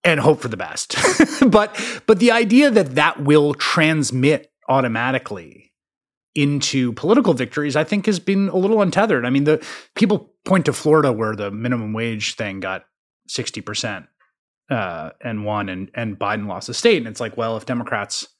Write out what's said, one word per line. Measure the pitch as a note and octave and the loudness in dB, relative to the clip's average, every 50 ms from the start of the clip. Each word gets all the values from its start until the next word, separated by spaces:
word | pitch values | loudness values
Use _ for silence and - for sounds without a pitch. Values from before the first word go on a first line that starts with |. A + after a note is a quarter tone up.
| - | 2
and | F3 D#3+ D3 | 2 0 4
hope | B2 D3+ D3+ - | 4 2 2 2
for | - | -2
the | B2 A2+ | -8 -8
best. | F2+ F#2 D#2+ - - - - - - | -8 -10 -10 -10 -12 -10 -6 -4 0
<laughs> | - - F#4 - D#4+ - - - D4 | 0 0 4 4 2 2 4 2 4
But, | A#3+ E3+ G#3 G#3 G#3+ - - - - - - _ | 6 6 4 4 2 -4 -10 -10 -10 -10 -6 _
but | - A3 | 2 4
the | F3+ A3+ A#3+ | 6 6 4
idea | A3+ A#3 A#3 G3+ A3 C4 D4 C#4+ | 4 4 2 6 6 6 6 6
that | A3 G#3+ F3 C3+ B2+ | 6 4 2 2 2
that | D3 D3 E3 - - | 2 2 2 0 0
will | D3 C#3+ D3 D3+ D3 D3 C#3+ | 2 4 6 6 6 4 0
transmit | - - - - E3+ D#3 D#3 D#3+ D#3 C#3 - B2 B2+ B2+ D3 D#3 C3+ - _ _ _ _ | -2 -4 -2 2 2 2 2 2 0 0 -2 -2 2 2 2 2 2 -2 _ _ _ _
automatically | - C#3+ C3+ B2+ A#2+ A2+ A2+ A#2+ B2+ C3 B2+ - - G#2 F#2 E2 D2+ - - _ _ _ _ _ _ _ _ _ _ _ _ _ _ _ | 0 0 0 0 0 -2 -2 -2 -2 -4 -4 -6 -8 -14 -14 -14 -18 -20 -20 _ _ _ _ _ _ _ _ _ _ _ _ _ _ _
into | D3 C#3+ C#3+ D3 C#3 - - - C3+ B2+ A#2+ A2 | 0 0 0 0 -2 -4 -2 -2 -2 -2 -2 -4
political | - - E3 A3 C#4+ A#3+ G3 D3+ | -4 0 2 2 4 4 2 2
victories, | B2+ C3 A#2 - D3+ D3 D3 B2+ | 0 -2 -4 -4 -6 -4 -2 -2
I | D3+ D#3+ | -2 -2
think, | - G#3+ G3+ F#3 | 0 -2 -2 0
has | A3 G3+ F3 | -2 -2 -2
been | - - G3 G3 G3+ F#3+ | -2 -2 0 0 0 0
a | - | 0
little | F#3 F#3 G3+ A3+ G#3+ | 0 0 2 2 2
untethered. | G3+ F3+ - F#3+ G#3+ A3 F3 B2+ A#2 | 0 2 2 0 2 2 0 0 0
I | B2 | 0
mean, | C3 C#3 C#3+ | 0 2 2
the | D3+ D#3 D#3 - - - - - _ _ | 2 2 0 -2 -10 -16 -18 -20 _ _
people | - - F#3+ G#3 F3 - _ _ _ _ | 0 2 2 2 -2 -2 _ _ _ _
point | - F#3+ F#3 - | 0 0 2 2
to | D3+ B2+ | 0 -2
Florida | - - D#3 D3+ D#3 D3 C3+ | 0 2 4 4 6 4 2
where | A#2 G#2+ A2+ G#2+ A2 | 2 0 -2 -4 -2
the | G#2 G2+ G2+ | -4 -6 -8
minimum | G2+ G#2+ A2+ B2 B2+ A#2 A2 G#2+ G#2+ | -6 -6 -4 -4 -2 -2 -4 -4 -4
wage | A2 A#2 A#2 A2+ G#2+ G#2+ - - | -4 -4 -4 -4 -6 -6 -8 -6
thing | - A2+ G2+ G2 G2 | -6 -8 -8 -8 -8
got | F#2 F#2+ F#2+ F#2 _ _ _ _ _ _ _ _ _ | -8 -8 -8 -8 _ _ _ _ _ _ _ _ _
sixty | - - - B2 - - A2 | -10 -8 -8 -8 -8 -10 -12
percent, | - - G#2+ - - A2+ G2+ F#2 D2+ _ _ _ _ _ _ _ _ _ _ _ _ _ | -12 -10 -8 -8 -8 -8 -10 -10 -14 _ _ _ _ _ _ _ _ _ _ _ _ _
uh, | C#3 A2+ G2+ F2+ E2+ D#2+ D#2 D#2+ - _ | -4 -4 -4 -6 -8 -10 -12 -14 -16 _
and | - A#2+ A2+ G#2+ G#2 | -10 -10 -8 -6 -6
won, | G#2 G#2+ G#2 G2+ G2 | -4 -4 -4 -4 -6
and, | F#2 F#2 F#2+ - _ | -8 -10 -12 -12 _
and | A#2+ A#2 A2 G2 | -8 -8 -8 -8
Biden | G2 G#2 G2+ G#2+ G#2+ G#2 | -6 -4 -4 -4 -4 -6
lost | G#2 F#2 - - | -8 -10 -10 -10
the | - B2 | -10 -10
state. | - - A#3 A3 | 0 2 2 2
And | E3 A#2 | 2 -2
it's | A2+ G#2+ - | -8 -10 -10
like, | A#2+ A2 - | -10 -8 -6
well, | - A2+ A2+ A2+ | -6 -6 -4 -6
if | A2 - | -6 -6
Democrats | - B2+ A#2+ A2 - B2 G#2+ G2+ - - - - _ _ | -6 -6 -6 -4 -4 -4 -4 -4 -6 -8 -10 -10 _ _